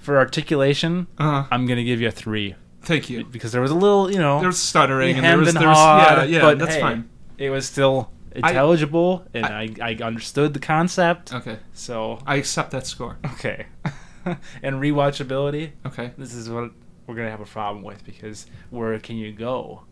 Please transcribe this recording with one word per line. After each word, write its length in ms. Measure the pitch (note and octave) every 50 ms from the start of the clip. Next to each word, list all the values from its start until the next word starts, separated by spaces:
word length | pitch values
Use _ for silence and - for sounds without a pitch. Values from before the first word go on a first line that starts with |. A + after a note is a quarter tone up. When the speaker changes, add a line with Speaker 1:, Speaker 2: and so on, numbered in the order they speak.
Speaker 1:
for 160 | - - C#3+ C3+
articulation, 880 | C3 C3 - D#3+ D3 - E3 C#3+ C3+ C#3 C#3+ - - E3 E3+ F3+ F3 - - -
Speaker 2:
Uh-huh. 280 | D3 D#3 D3 C#3 C3+ -
Speaker 1:
I'm 160 | B2 A#2+ B2+
gonna 160 | B2 B2 A#2+ A#2+
give 160 | A#2+ B2 A2+
you 60 | A#2
a 60 | A2+
three. 420 | - - - A2 G#2+ G#2+ G#2 G2 F#2+ - - _ - - -
Speaker 2:
Thank 240 | - E3 C#3+ - -
you. 160 | B2 A2+ A#2
Speaker 1:
Because 280 | - - A2+ - A2+
there 80 | A2 B2
was 80 | B2+ C3+
a 60 | D3+
little, 340 | E3+ G3 G3+ G3+ G3+ F#3+ F#3
you 80 | G3+ F#3+
know, 220 | D#3+ C#3+ C#3 D3
Speaker 2:
There 80 | F3+ F#3
was 120 | F3 -
stuttering, 560 | - - - E3 C#3+ C3+ C3+ C3 C3 C3 C3
and 80 | C3 E3
Speaker 1:
hemmed 20 |
Speaker 2:
there 120 | E3+ E3+ -
was, 100 | D#3+ E3+ E3
Speaker 1:
and 80 | E3+
Speaker 2:
there 60 | E3+ D#3
was, 100 | D#3 D#3
Speaker 1:
hawed, 500 | D#3 D#3 D3+ D3+ D#3 D#3 D#3 C#3+ C3+ D3
Speaker 2:
yeah, 100 | E3 E3
yeah, 20 |
Speaker 1:
but 160 | D3+ D3+ D3 C#3
Speaker 2:
that's 160 | E3 D#3+ D#3+
Speaker 1:
hey, 60 | D3+
Speaker 2:
fine. 280 | D3 C#3 A#2 A2+ A#2 - - - - - - -
Speaker 1:
it 100 | C#3 C3+
was 140 | C3+ C3+ C3+
still 460 | - - C#3+ C#3 C3+ C3+ C3 B2 - - - - - - C3
Speaker 2:
I, 60 | C3 E3
Speaker 1:
intelligible, 760 | F3+ F3 C#3+ D#3 F3 D#3+ D3+ C#3+ D3+ E3+ E3+ F3+ F#3 F3 - - -
and 120 | A#2+ A2+
Speaker 2:
I, 220 | - G#2 G#2+ A2 A2 A2 G#2+
Speaker 1:
I, 160 | A#2 A#2 A2+ A2+
I 40 | A#2
understood 480 | A2+ A2+ A#2 G#2+ - - C#3+ D3 D3+
the 60 | C#3+ C#3
concept. 760 | - - D#3 D#3 E3+ F3+ - - F3+ E3+ F3 E3+ - -
Speaker 2:
Okay. 260 | C3 A#2+ - B2 A2+ G#2+ - - -
Speaker 1:
So 440 | - - - A#2+ A2 A2 A2+ A#2 A2 C#3
Speaker 2:
I 80 | D3 C#3+
accept 360 | C#3+ C#3 - - E3 D3+ -
that 120 | - C3 - -
score. 300 | - - B2 A#2+ - - - C#3 B2
Speaker 1:
Okay. 320 | - - A#2 G2 - - - - - -
<laughs> 520 | C#3+ - - - - - - - F#3 E3+ - - - - -
And 180 | - C3+ C3+ C3+
rewatchability. 920 | C#3 D3 D3 C#3+ C#3+ C#3+ C#3 - C#3 B2+ C3 C3+ C#3+ C#3+ D3 D3 D#3+ D#3 - - -
Speaker 2:
Okay. 260 | C3 - - A#2+ B2 -
Speaker 1:
This 180 | - C3+ A#2+ A#2+
is 140 | A#2+ A2+ A2+
what 200 | A#2 A#2 A#2+ A#2 A#2 - - - - - -
we're 80 | - A#2
gonna 140 | A2+ A#2 A2
have 100 | A2 G#2
a 40 | G#2
problem 360 | G2 - A2 G#2+ G#2 G2+ G2+ F#2+
with, 200 | G#2 G2+ G2 -
because 420 | - - - - G#2+ G#2+ - - - - - - -
where 260 | B2 A#2+ A2+ A2+ A2 G#2+
can 180 | - - A#2
you 160 | A2+ A2 G#2+
go 500 | G#2+ G2+ A2+ A#2+ B2+ B2 - - - - - -